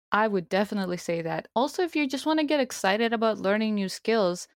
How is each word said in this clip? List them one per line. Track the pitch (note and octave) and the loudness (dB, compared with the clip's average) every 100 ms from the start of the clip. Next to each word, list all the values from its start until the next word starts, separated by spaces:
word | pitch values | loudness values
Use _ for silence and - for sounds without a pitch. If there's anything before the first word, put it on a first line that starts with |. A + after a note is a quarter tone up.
| _ | _
I | G#3 A3 | 0 2
would | G3 E3 | 0 0
definitely | F#3+ G#3 G#3 F#3 F3+ | 0 0 -2 -4 -4
say | - E3+ | -4 -4
that. | E3 D#3+ - | -4 -6 -4
Also, | A3+ C#4+ - | -2 -2 0
if | F4 | -2
you | D4+ C#4 | 0 -2
just | C4+ D4+ | -2 0
wanna | D#4 | 0
get | D4 D4+ | 2 2
excited | B3+ - F#3+ G#3 A#3 | 0 0 0 2 2
about | A3+ A3+ G#3 | 2 0 2
learning | F#3+ G#3 A3 | 0 2 2
new | G#3 F#3+ | 0 -2
skills, | - - A3+ F#3 F3 - | -4 0 2 2 0 -8